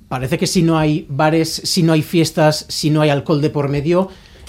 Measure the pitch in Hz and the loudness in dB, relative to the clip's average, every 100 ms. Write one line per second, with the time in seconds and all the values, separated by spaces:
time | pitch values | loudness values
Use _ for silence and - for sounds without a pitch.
0 | - 131 127 160 175 190 165 160 156 151 | -10 -6 -4 -2 0 2 2 2 2 0
1 | - 139 156 165 160 - - 196 165 160 | -4 0 2 2 0 -4 -4 0 2 2
2 | 156 170 160 - 156 156 - - 151 151 | 2 0 0 2 2 2 -4 -4 0 2
3 | 151 143 131 151 147 147 139 143 147 175 | 2 0 0 0 0 -2 -4 -2 0 0
4 | 190 - - - | -2 -6 -20 -20